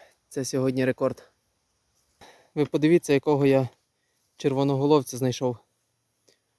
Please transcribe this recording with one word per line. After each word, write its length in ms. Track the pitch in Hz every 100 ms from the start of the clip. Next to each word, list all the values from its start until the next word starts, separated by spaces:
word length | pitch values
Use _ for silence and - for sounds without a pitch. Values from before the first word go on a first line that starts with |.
| - _ _
Це 160 | 143 127
сьогодні 400 | 139 131 131 131
рекорд. 460 | - 131 120 - _ _ _ _ _ _ _ _ _ - _ _ 151
Ви 100 | 139
подивіться, 480 | 156 165 175 -
якого 320 | 139 - 143 139
я 240 | 135 127 - _ _ _ _ _ _
червоноголовця 800 | 147 135 139 135 143 151 127 123
знайшов. 400 | 127 120 127 117 _ _ _ _ _ _ _ _ _